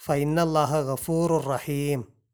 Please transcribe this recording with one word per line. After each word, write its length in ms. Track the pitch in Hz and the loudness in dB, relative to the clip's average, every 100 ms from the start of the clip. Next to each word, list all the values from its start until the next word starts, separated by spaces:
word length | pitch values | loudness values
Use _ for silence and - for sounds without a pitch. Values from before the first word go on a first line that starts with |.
ഫൈനല്ലാഹ 760 | - 143 147 160 165 156 147 151 | -2 0 2 2 2 2 2 0
ഗഫൂറുർ 640 | 135 131 - 165 170 160 | -2 -4 -2 0 2 2
റഹീം, 640 | 135 127 - 143 143 139 113 _ _ | 0 -4 -2 -2 0 -2 -4 _ _